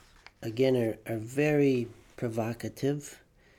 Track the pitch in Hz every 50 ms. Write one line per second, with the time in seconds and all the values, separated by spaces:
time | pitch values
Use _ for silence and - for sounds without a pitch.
0 | - - - - _ - _ _ - 113 110 117 135 131 131 123 117 113 - -
1 | - - 117 110 107 120 127 139 147 151 151 143 143 139 131 123 120 - - -
2 | - - - - 127 120 110 117 110 117 117 - - 107 98 - - 135 147 147
3 | 139 - - - _ _ _ _ _ _ _